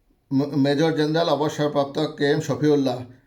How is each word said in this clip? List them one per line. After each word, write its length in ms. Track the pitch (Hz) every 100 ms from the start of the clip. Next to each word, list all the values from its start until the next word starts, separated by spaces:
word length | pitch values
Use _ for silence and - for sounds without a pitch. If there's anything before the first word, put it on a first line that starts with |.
| _ _ _
মে-, 140 | 135 143
মেজর 460 | 151 139 143 165
জেনারেল 360 | 151 151 160 170
অবসরপ্রাপ্ত 680 | 143 151 151 147 143 139 151
কে 320 | 147 - 143
এম 100 | 151
শফিউল্লাহ। 580 | - 123 151 143 135 120 120 -